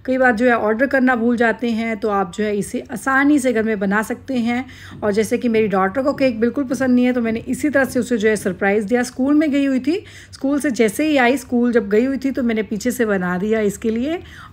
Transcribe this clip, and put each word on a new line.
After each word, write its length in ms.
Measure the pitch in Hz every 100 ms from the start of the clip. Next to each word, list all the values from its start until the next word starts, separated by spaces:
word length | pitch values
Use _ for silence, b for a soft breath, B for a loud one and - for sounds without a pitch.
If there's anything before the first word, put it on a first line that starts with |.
| -
कई 120 | 254
बार 180 | 254 214
जो 100 | 247
है 120 | 233
ऑर्डर 300 | 214 220 269
करना 280 | 269 254 247
भूल 220 | 226 233
जाते 320 | 233 220 240
हैं, 280 | 220 226 220
तो 120 | 220
आप 240 | 202 185 175
जो 80 |
है 120 | 214 208
इसे 280 | 196 247 -
आसानी 460 | 233 - 262 285 294
से 120 | 254
घर 100 | 226
में 160 | 220 214
बना 220 | 196 202
सकते 320 | 214 247 - 262
हैं। 300 | 233 240 262 B B B
और 80 | 214
जैसे 260 | 208 208 240
कि 120 | 240
मेरी 180 | 220 220
डॉटर 340 | 190 190 196
को 120 | 269
केक 260 | 277 269 214
बिल्कुल 240 | 240 240
पसंद 320 | 262 254 262 247
नहीं 100 | 247
है 60 |
तो 80 | 254
मैंने 180 | 226 226
इसी 280 | 233 262 302
तरह 160 | 269 254
से 140 | 254
उसे 180 | 247 240
जो 120 | 220
है 60 | 208
सरप्राइज़ 500 | 208 180 196 208 196
दिया। 180 | 240
स्कूल 300 | 247 - 262
में 160 | 294 311
गई 140 | 277 277
हुई 140 | 262
थी, 180 | 254 370 B B B
स्कूल 260 | - 269 285
से 120 | 294
जैसे 360 | 220 220 214 311
ही 100 | 285
आई, 200 | 240 269
स्कूल 340 | - 240 240
जब 180 | 233 202
गई 160 | 214 254
हुई 120 | 269
थी 140 | 269
तो 120 | 262
मैंने 200 | 240 220
पीछे 280 | 208 208 247
से 140 | 247 220
बना 320 | 196 180 180
दिया 220 | 208 220
इसके 280 | 208 202 226
लिए। 300 | 226 262 349 381 B B